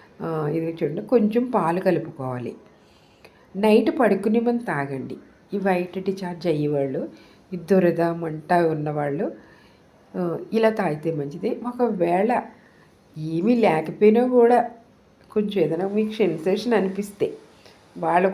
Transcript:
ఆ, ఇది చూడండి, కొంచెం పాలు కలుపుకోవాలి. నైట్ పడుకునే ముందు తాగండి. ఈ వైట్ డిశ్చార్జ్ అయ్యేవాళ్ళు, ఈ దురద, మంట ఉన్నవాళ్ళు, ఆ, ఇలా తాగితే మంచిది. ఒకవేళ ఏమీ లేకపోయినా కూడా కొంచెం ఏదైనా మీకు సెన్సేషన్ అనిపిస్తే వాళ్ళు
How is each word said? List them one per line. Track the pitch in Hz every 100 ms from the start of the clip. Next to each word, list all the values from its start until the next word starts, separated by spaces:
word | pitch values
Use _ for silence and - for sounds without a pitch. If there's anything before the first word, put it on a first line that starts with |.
| - -
ఆ, | 165 160 151 160
ఇది | 165 160
చూడండి, | 147 160 214
కొంచెం | 240 214 233 247 220
పాలు | 165 175 190
కలుపుకోవాలి. | 165 151 - 131 123 117 - - _ _ _ _ _ - _ _ 190
నైట్ | 214 214 320 311
పడుకునే | 220 190 226 233 233
ముందు | 240 196
తాగండి. | 147 139 135 123 - - _ _
ఈ | 196 190
వైట్ | 180 180 190 185
డిశ్చార్జ్ | 190 180 170 175
అయ్యేవాళ్ళు, | 151 147 147 139 143 320 - - - _
ఈ | 180 -
దురద, | 190 175 165 170 165
మంట | 165 156 - 175 165
ఉన్నవాళ్ళు, | 156 151 147 143 143 269 - - - _ _ _ _ _ 185
ఆ, | 175 156 - 226
ఇలా | 220 214
తాగితే | 180 151 165 151
మంచిది. | 143 165 202 - 233
ఒకవేళ | 247 240 185 170 180 220 233 - - _ _ _ _ _ 156 156
ఏమీ | 160 202 240 202
లేకపోయినా | 160 160 160 208 220 254 247
కూడా | 233 240 - - - _ _ _ -
కొంచెం | 214 202 196
ఏదైనా | 151 160 196 208
మీకు | 214 -
సెన్సేషన్ | 185 160 185 208 240 220
అనిపిస్తే | 190 190 202 - 127 - - - - - _ 175
వాళ్ళు | 165 170 190